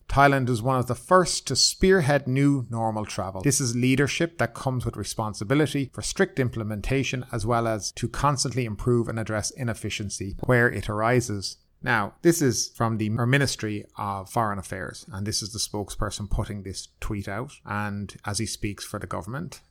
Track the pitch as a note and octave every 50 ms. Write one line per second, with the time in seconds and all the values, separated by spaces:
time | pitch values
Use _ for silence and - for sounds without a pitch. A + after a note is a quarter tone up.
0 | _ - - C#3 C#3+ C#3+ C#3 C3+ B2+ A#2+ B2+ G#2 A2 C3+ C3 B2+ B2 B2+ B2 -
1 | - - F3+ F#3 F3 - - - - - C3+ - - - - - F#3+ F#3+ F#3+ F#3+
2 | C#3+ C3 D3 C#3 C3+ B2+ B2+ C3+ C#3+ C#3+ C#3+ C3+ A#2 G#2 A#2 A2+ A2+ A2 A2 A2
3 | G#2 - - - F#2+ F#2+ F#2+ F#2+ G#2 C#3 B2+ - C#3+ A#2 A#2 B2 B2 C3 C3 C3
4 | C#3+ B2+ - - E3 E3 - - A#2 - - - - C3+ B2+ B2 - A#2+ - -
5 | G2 - - - A2 G#2+ G2+ - G#2+ G2 C3+ D3+ D#3 - - C#3+ C3+ B2+ - -
6 | - - - - F#3+ F#3 - - C3 A#2+ - A2+ A2 G#2 G#2+ G2+ F#2+ - C3+ C3+
7 | B2+ - - B2+ B2 - - A#2 G2+ A2+ A#2+ A#2 A#2 A2+ A2 G#2 - - - -
8 | A#2 A2+ - - - C#3+ C#3+ B2 - C3+ A2+ C3 B2 A2+ G#2 - - B2 A#2+ A#2+
9 | A2+ - A2+ A2+ A2 - A2 G#2+ - - - - B2+ A#2 G#2 - - G#2 - -
10 | G#2+ G2 - - F#2 G2 - - - - B2+ A#2+ A#2+ B2 - G2+ - - G#2+ G#2+
11 | A2 A#2 B2+ B2 B2 - G#2 G2+ F#2 - - - _ _ _ _ - B2 B2 A2
12 | G2+ - - _ - E3+ E3 - D3+ B2+ G#2+ - - - - - A#2+ A2+ A2+ G#2
13 | A2 G#2+ A2 A#2 A#2+ A#2+ C3+ C#3+ C#3 C3+ - - - G#2+ G#2 G#2 - - _ -
14 | G#2 G2+ G2 G2 F#2+ - - B2 A2+ G#2 G2+ G2 - - G2+ F#2 F2 - - -
15 | - - - F#2+ G2+ A2 G#2 - A2+ G2 A2+ G2+ - - - G#2 G2+ - - -
16 | A2+ G#2 - - G#2 F#2+ - - G2+ - G#2 G#2 F#2+ F#2+ F#2 - - - _ _
17 | - - A2 G2+ G2+ G#2 G2 G#2+ B2+ D3 - - _ - G#2 G#2 G#2 G#2 G2+ G2+
18 | G2+ F#2 - - - G#2 G#2 G#2+ A2 G#2 - - - G#2+ G2 - - - - G2+
19 | - F#2 G2 F#2+ F#2 G#2+ B2 C#3+ F3+ D3 - - _ _